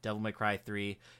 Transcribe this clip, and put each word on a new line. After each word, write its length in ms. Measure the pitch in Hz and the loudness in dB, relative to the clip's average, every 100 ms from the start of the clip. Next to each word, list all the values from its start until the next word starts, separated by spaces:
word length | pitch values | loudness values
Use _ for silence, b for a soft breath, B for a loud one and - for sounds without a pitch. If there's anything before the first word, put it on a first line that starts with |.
Devil 200 | 110 107 | -2 0
May 120 | 110 | -2
Cry 240 | 104 107 101 | 2 2 2
three, 420 | - 104 101 101 b | 0 -2 -2 -4 b